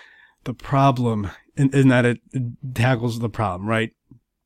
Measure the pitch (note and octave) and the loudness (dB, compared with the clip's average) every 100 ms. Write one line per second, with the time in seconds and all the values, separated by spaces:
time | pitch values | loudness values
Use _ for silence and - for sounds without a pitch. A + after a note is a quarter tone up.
0 | - - _ _ - A2+ - C#3 C#3 B2+ | -20 -20 _ _ -12 -12 -2 2 2 2
1 | A#2+ G#2+ G2 - _ - C3+ C#3 C3+ B2 | -2 -2 -6 -10 _ -2 2 4 6 6
2 | A#2+ A#2 _ C3+ A#2+ - C3 B2+ B2 B2 | 2 -2 _ -6 -6 -8 -10 0 0 2
3 | A#2+ A#2 A2+ A2 G#2+ F2+ G2+ A2+ A2+ _ | -2 -4 -6 -4 -4 -4 -4 -2 -4 _
4 | _ - _ _ | _ -20 _ _